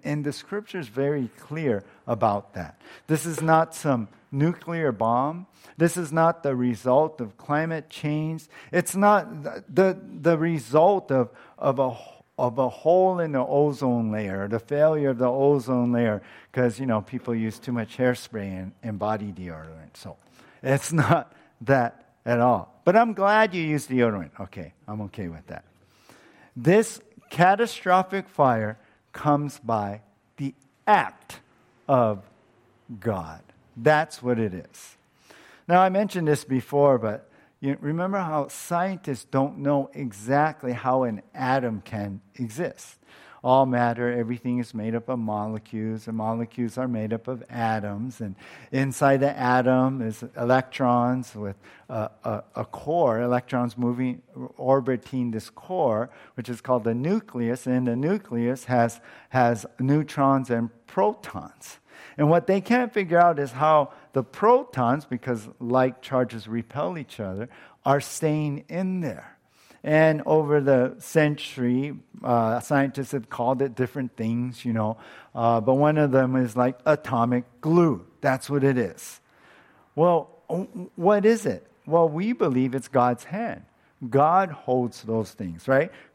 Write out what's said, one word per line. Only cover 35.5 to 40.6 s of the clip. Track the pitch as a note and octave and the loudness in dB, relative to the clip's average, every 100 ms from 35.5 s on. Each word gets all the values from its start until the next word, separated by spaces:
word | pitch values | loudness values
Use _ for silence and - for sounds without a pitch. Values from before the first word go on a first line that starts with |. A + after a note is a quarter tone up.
| - - | -14 2
Now, | F3 | 4
I | F#3 | 4
mentioned | F#3+ G#3 F3+ D#3 | 2 -2 0 0
this | C#3+ | 0
before, | - C3 - C#3+ C#3+ B2+ | 0 -4 -2 4 4 4
but | G#2+ A2 - _ _ _ | 0 -6 -12 _ _ _
you | C#3 - | -6 -6
remember | D3 D#3+ F#3 G3 | -4 -4 -4 -4
how | E3+ D3+ C#3 | -2 -4 -4
scientists | - - F3 F#3+ F#3 - B2+ | -8 -6 -2 -2 -6 -8 -10
don't | - C3+ C#3 - | -4 -2 -2 -2
know | C#3 C#3+ C3+ | 0 0 -2
exactly | - C3 G2+ A2 C#3 D#3 D3 | -8 -10 -8 0 2 2 -2